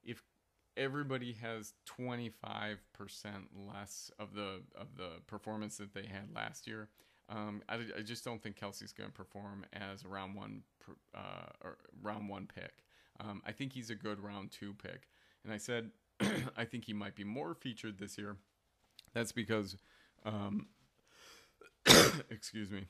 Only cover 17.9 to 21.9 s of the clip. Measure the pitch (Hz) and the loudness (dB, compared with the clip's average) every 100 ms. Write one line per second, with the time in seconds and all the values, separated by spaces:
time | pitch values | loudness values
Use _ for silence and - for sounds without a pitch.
17.9 | 98 101 - 104 98 - _ _ _ _ | -6 -6 -4 -4 -6 -12 _ _ _ _
18.9 | - - 117 113 - 104 110 98 95 - | -20 -4 0 2 2 4 4 4 -4 -16
19.9 | - - - 107 107 101 208 - - - | -20 -20 -6 -2 0 2 2 0 -14 -20
20.9 | _ _ - - - - _ - _ - | _ _ -20 -20 -20 -20 _ -20 _ 12